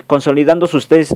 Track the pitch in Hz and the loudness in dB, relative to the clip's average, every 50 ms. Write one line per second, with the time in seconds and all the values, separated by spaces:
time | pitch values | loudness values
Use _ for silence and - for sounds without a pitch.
0 | - - 147 139 - 147 139 147 147 147 165 175 175 170 - 135 - - 156 165 | -6 -4 -2 -2 0 0 0 0 2 0 0 0 0 -2 -2 -4 0 2 2 2
1 | 151 - 151 | 2 0 -6